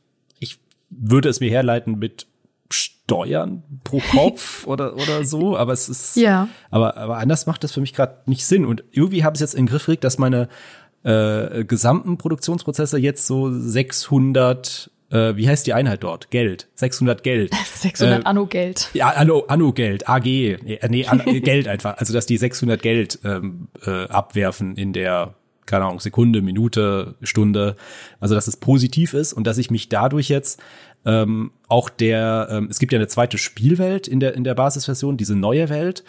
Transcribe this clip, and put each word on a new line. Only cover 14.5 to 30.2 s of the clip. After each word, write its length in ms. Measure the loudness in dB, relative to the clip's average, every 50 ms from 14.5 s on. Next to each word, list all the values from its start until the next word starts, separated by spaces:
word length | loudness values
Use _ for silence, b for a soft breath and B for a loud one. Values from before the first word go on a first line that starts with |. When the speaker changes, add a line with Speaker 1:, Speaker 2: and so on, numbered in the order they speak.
| 2 0 -4 -8 -10 -10 -12 -16 _ _ _ _
Speaker 1:
äh, 240 | 0 2 2 2 0
wie 120 | 2 2
heißt 180 | 2 2 2 2
die 80 | 0 0
Einheit 300 | 2 2 0 0 -2 -4
dort? 260 | -8 -8 -10 -8 -4
Geld. 380 | -2 0 0 0 -2 -6 -10 _ _
Sechshundert 480 | -4 -4 -4 0 0 0 0 0 0 -2
Geld. 300 | -2 0 0 0 -2 -4 -4 -6
Speaker 2:
<laughs> 100 | -4 -4
Sechshundert 500 | -2 -2 -2 0 2 2 4 4 2 2
Speaker 1:
Äh, 40 |
Speaker 2:
Anno-Geld. 640 | 2 2 2 0 0 -2 -2 -2 -2 -4 -6 -6 -4 -2
Speaker 1:
ja, 140 | 0 2 2
Anno, 360 | 4 4 4 6 6 4 2
Anno-Geld, 600 | 2 2 2 4 2 2 0 -2 -2 -2 -4 -2 0
A 100 | 0 0
G. 320 | 2 0 0 0 0 -2 -2
Äh, 340 | -4 -6 -10 -8 -4 -2 0
nee, 160 | 0 0 2
An-, 160 | 2 2 2 2
Speaker 2:
<laughs> 180 | 2 0 2
Speaker 1:
Geld 260 | 2 2 2 2 2
einfach. 300 | 0 -4 -4 -4 -6 -4
Also, 160 | -4 -4 -2 0
dass 120 | -2 0
die 120 | 0 0
sechshundert 440 | 0 0 -2 -2 -2 0 0 0 0
Geld, 380 | 0 0 2 2 0 -2 -6 -6 -6
ähm, 460 | -6 -4 -4 -6 -8 -10 -12 -14 -18 -18 -10 -6
äh, 200 | -6 -4 -4 -4
abwerfen 680 | -2 -2 -2 -2 -2 -2 -2 -2 -2 -2 -4 -6 -6 -6
in 160 | -6 -6 -4 -4
der, 420 | -4 -2 -2 0 -2 -2 -4 -8 _ _ _ _ _ _
keine 200 | -2 0 0 0
Ahnung, 140 | 0 -4 -6
Sekunde, 400 | -8 -2 2 4 4 4 4 4
Minute, 760 | 2 0 0 0 0 0 2 0 0 2 0 -2 -4 -6 -10 -10
Stunde. 540 | -8 -4 0 2 2 4 2 2 0 -2 -4 B B B B B B B B B
Also, 160 | 0 0 2
dass 120 | 2 0
es 100 | -2 -4
positiv 560 | -2 2 4 4 4 4 2 2 0 0 0 0
ist 180 | -2 -2 -2 -4
und 140 | -4 -2
dass 100 | -2 -2
ich 140 | -2 -2 -2
mich 160 | -2 -2 -2 -2
dadurch 380 | 0 0 0 0 0 0